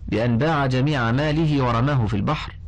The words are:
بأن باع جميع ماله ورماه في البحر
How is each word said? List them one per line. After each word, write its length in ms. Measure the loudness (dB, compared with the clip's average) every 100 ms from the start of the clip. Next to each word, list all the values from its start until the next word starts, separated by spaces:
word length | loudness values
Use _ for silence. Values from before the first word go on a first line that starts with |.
| -4
بأن 300 | -2 0 2
باع 280 | 0 0 0
جميع 460 | 0 0 0 0
ماله 520 | 0 0 0 2 2
ورماه 420 | 2 2 2 2 0
في 100 | 0
البحر 400 | -2 -2 -6 -12